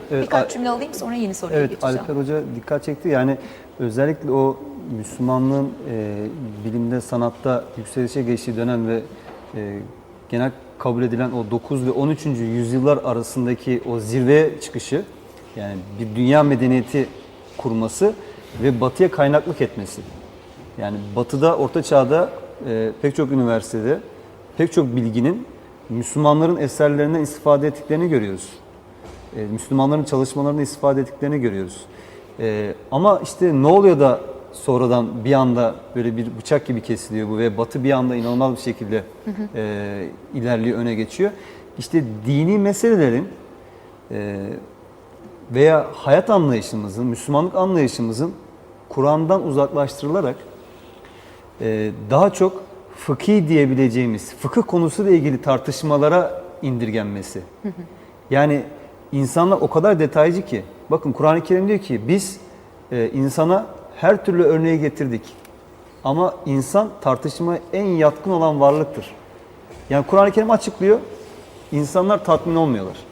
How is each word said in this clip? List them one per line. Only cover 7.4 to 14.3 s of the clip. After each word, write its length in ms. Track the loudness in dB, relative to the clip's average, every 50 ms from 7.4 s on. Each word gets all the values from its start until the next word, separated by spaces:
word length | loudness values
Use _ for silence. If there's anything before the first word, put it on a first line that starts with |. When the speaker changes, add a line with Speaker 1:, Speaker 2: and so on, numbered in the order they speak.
| -2 -2 -2 -2 -2 -6 -12 -14
Speaker 1:
yükselişe 460 | -14 -10 -4 -4 -4 -4 -2 -4 -2
geçtiği 340 | -2 -2 -4 -4 -6 -4 -4
dönem 300 | -2 -2 -2 -2 -2 -2
ve, 140 | -2 -4 -4 -8 -16 -20 -20 -20 -20 -20 -20 -16 -12
e, 240 | -10 -10 -8 -8 -10 -12 -14 -18 -20 -20 -20 -20 -20 -16 -6
genel 220 | -4 -2 -2 -2 -4 -8 -20 -20 -16 -6
kabul 240 | -4 -4 -2 0 -2
edilen 280 | -2 0 -2 -2 -2
o 200 | -2 -6 -6 -4
dokuz 340 | -4 -6 -4 -4 -4 -2 -2
ve 60 | -2
on 180 | 0 0 0 0
üçüncü 340 | -2 -2 -4 -4 -4 -4 -4
yüzyıllar 560 | -4 -2 -2 -2 -2 0 2 4 4 2 2 0
arasındaki 760 | -2 -2 -4 -4 -6 -4 -4 -2 -2 -2 -4 -2 -2 -2 -2 -2 -4
o 80 | -6 -4
zirveye 600 | -4 -2 -2 0 4 6